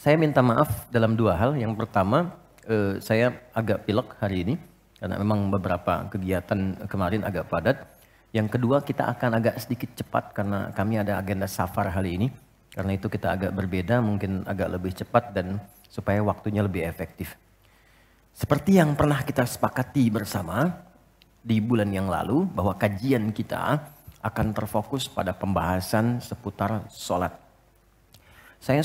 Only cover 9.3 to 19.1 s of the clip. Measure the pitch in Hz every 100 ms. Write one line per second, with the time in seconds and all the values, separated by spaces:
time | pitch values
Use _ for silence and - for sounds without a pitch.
9.3 | 113 113 - - 120 - - - 113 -
10.3 | - 101 98 92 - 104 110 101 95 98
11.3 | 95 95 - 90 113 98 95 92 90 131
12.3 | - _ _ _ - 98 95 - - 87
13.3 | 92 92 98 95 92 87 120 107 101 95
14.3 | 92 - 95 85 90 92 - - 120 101
15.3 | 98 90 104 - - _ - - 101 104
16.3 | 98 107 104 101 87 82 - 80 - 160
17.3 | - _ _ _ _ _ _ _ _ _
18.3 | - - 170 - 190 151 147 147